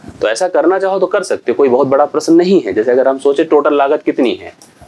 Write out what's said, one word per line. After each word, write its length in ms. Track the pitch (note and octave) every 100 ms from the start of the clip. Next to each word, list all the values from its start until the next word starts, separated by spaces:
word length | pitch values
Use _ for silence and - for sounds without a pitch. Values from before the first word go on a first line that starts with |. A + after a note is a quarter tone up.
| - -
तो 60 | G#2
ऐसा 200 | A2+ F3+
करना 320 | E3 D#3 F#3+
चाहो 200 | F#3+ F#3+
तो 80 | F3+
कर 160 | G3+
सकते 280 | - G#2 -
हो, 40 | A#2
कोई 140 | C#3
बहुत 180 | B2 C3+
बड़ा 180 | C#3 C#3+
प्रश्न 280 | D3+ D3+
नहीं 280 | E3+ F3+ F#3
है। 120 | A2
जैसे 180 | F#2+ A#2
अगर 160 | B2+ C3
हम 120 | C3+
सोचे, 240 | C#3+ C#3+
टोटल 300 | D#3+ D3+ D3
लागत 300 | D3 C#3 D3
कितनी 300 | - E3 B2
है, 200 | F#2 E2+ - - _